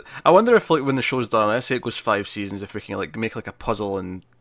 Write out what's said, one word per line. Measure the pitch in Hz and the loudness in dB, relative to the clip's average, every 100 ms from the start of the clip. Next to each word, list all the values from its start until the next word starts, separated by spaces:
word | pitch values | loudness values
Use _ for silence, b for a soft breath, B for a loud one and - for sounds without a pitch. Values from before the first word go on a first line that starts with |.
| B B 143 | B B 4
I | |
wonder | 180 226 226 | 6 6 4
if, | - | 4
like, | 160 | 2
when | 135 135 | 2 0
the | |
show's | 120 131 117 | 0 -2 0
done, | 113 107 | 2 2
let's | 113 127 | 0 0
say | 127 | -2
it | |
goes | 120 - | -4 -4
five | - 104 101 | -2 -2 -2
seasons, | - 98 98 | -6 -8 -8
if | 101 | -10
we | 107 | -12
can, | - 98 | -8 -8
like, | 85 78 | -6 -6
make, | 113 117 | -6 -6
like, | 101 | -12
a | |
puzzle | - - 107 104 98 | -10 -6 -4 -4 -4
and | 92 92 - _ | -6 -10 -14 _